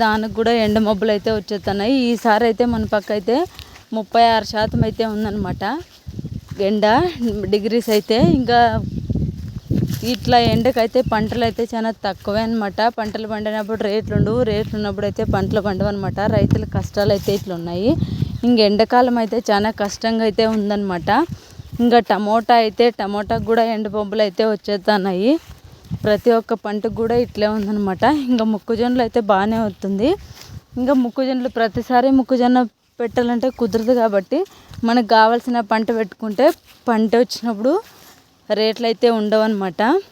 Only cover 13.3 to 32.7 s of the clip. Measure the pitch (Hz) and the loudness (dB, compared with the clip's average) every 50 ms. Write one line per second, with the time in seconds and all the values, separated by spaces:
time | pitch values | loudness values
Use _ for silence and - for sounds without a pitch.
13.3 | 220 214 214 214 214 220 208 196 220 214 220 202 202 220 214 - 208 202 196 202 | -8 -6 -6 -4 -4 -4 -4 -4 -4 -4 -2 -2 -2 -2 -2 -2 0 0 0 2
14.3 | 220 196 202 214 208 208 214 - - 214 208 202 196 202 202 202 202 - 220 208 | 0 0 0 0 -2 -2 -4 -4 -6 -6 -6 -6 -6 -4 -4 -4 -4 -4 -2 -2
15.3 | 208 196 190 190 - 214 185 208 190 185 196 208 202 202 190 180 - 196 202 220 | -2 0 0 0 -2 -2 -2 -2 -2 -2 -2 -2 -2 -4 -4 -6 -4 -2 -2 0
16.3 | 220 208 - - - 226 214 - - - - - - 214 202 208 202 196 - - | 2 2 2 2 2 0 0 -2 -4 -4 -4 -4 -2 0 0 2 0 0 0 -2
17.3 | 196 202 - 196 180 170 170 175 175 180 202 254 320 - - - - - - - | -2 -2 -2 -6 -8 -8 -6 -6 -4 -2 0 0 0 0 -2 -4 -4 -4 -4 -4
18.3 | - - - 240 247 220 214 202 208 202 226 - 247 247 254 247 240 233 226 196 | -4 -2 0 2 4 4 4 4 4 4 2 4 4 4 4 4 2 0 0 -2
19.3 | 233 233 - - 214 202 208 220 220 - 208 202 - - - 226 226 220 226 220 | -2 -2 0 0 0 2 0 0 -2 -2 -4 -4 -4 -4 -4 -2 -2 0 0 0
20.3 | 185 226 226 220 220 214 202 208 208 208 202 190 180 175 151 180 208 269 339 - | 0 2 0 2 0 0 0 0 -2 -2 -2 -2 -4 -4 0 2 2 2 2 0
21.3 | - - - - - - - - - - 240 240 240 240 - - 214 185 214 208 | -4 -10 -16 -18 -20 -20 -18 -10 -4 0 2 4 4 4 4 2 0 -2 0 0
22.3 | 220 233 214 - 240 233 226 220 185 - 233 240 226 - 208 196 202 208 214 - | 0 0 2 4 4 4 4 2 2 2 2 2 0 -2 -4 -4 -4 -4 -4 -4
23.3 | 233 226 - 214 226 233 226 226 226 214 220 214 196 214 208 196 202 220 214 202 | -4 -4 -2 0 0 2 2 0 0 -4 -4 -4 -4 -4 -4 -2 0 0 0 0
24.3 | - - 220 220 214 202 - - 208 196 180 - 214 196 185 196 180 180 202 247 | 0 0 0 0 0 -2 -4 -4 -6 -2 0 0 2 2 2 0 0 0 2 2
25.3 | 311 330 - - - - - - - - - - - - - 214 208 190 - 240 | 2 0 -2 -8 -20 -20 -20 -20 -20 -20 -14 -12 -10 -4 -2 0 0 2 2 2
26.3 | 226 226 214 - 226 196 - 208 208 214 196 226 202 208 226 220 240 240 247 - | 2 2 2 -2 -6 -6 -6 -6 -6 -4 -4 -4 -4 -4 -2 0 0 0 -2 -2
27.3 | - 208 208 214 214 220 202 202 214 208 202 190 180 165 220 247 302 294 269 247 | -2 -2 -2 -2 0 -2 -4 -4 -2 -2 -2 -2 -2 0 2 2 2 2 0 0
28.3 | 247 226 220 220 220 208 - - 233 208 240 247 247 254 233 226 - 240 214 202 | 0 0 2 0 -2 -2 -4 -4 -2 -2 0 0 0 0 0 0 0 0 2 2
29.3 | 202 190 196 214 226 226 226 208 185 - - 190 196 190 220 294 392 - - - | 2 2 2 0 0 -2 -2 -4 -4 -6 -6 -4 -2 0 0 0 0 -2 -4 -12
30.3 | - - - - - - - _ - - 254 254 285 262 247 240 - 269 262 262 | -20 -20 -20 -20 -20 -20 -20 _ -8 -4 0 2 2 2 2 0 -2 -2 -2 -2
31.3 | 262 254 247 262 - 240 226 220 - 240 226 - 254 247 247 269 269 269 247 - | -2 -2 -4 -4 -2 -2 -2 -2 -2 -4 -2 0 2 4 4 4 4 4 2 2
32.3 | 262 240 247 247 247 254 247 214 | 2 2 4 4 4 4 2 0